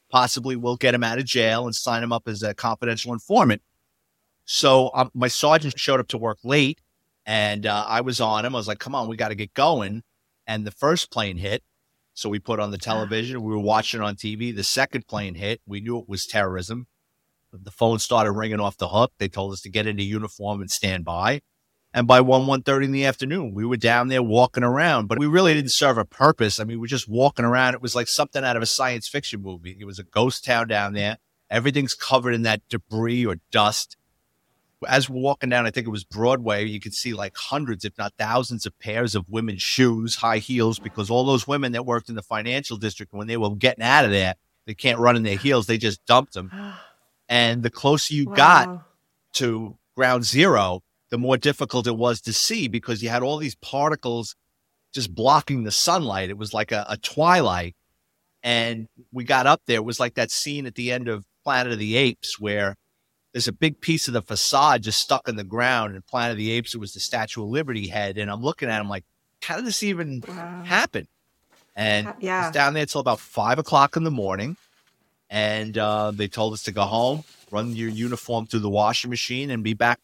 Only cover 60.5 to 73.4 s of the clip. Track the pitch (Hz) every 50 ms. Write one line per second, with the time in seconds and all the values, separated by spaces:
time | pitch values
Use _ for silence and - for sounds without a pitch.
60.5 | 143 143 139 123 110 - 120 123 123 127 123 120 113 104 98 _ _ _ - 143
61.5 | 135 127 123 123 117 104 107 107 110 123 139 123 - - - - - - 107 104
62.5 | 101 104 101 98 101 - _ _ _ _ _ _ _ _ _ _ - 123 113 123
63.5 | 104 - 160 160 151 - - - 165 151 - - 120 113 101 - 110 101 - -
64.5 | - 135 143 151 139 120 101 110 104 - - - 139 131 - - 113 107 101 92
65.5 | 101 117 120 127 127 120 110 104 98 95 92 _ - 123 117 120 113 104 107 110
66.5 | 113 120 113 - - 117 104 98 - 98 - - - 117 110 107 - 120 107 104
67.5 | 117 147 160 135 123 110 101 87 85 110 104 98 95 104 104 101 101 113 117 143
68.5 | 170 - 143 120 110 107 104 101 101 113 - _ _ _ _ _ _ - - -
69.5 | 165 180 247 240 196 - 214 202 196 170 170 147 135 123 117 - 180 180 170 170
70.5 | 175 180 175 175 175 208 247 - - 104 80 - _ _ _ _ _ _ _ _
71.5 | _ _ _ _ - 101 107 107 104 104 107 104 - - 196 185 185 185 175 165
72.5 | 156 147 143 139 147 156 151 143 - 143 131 131 113 107 - - - -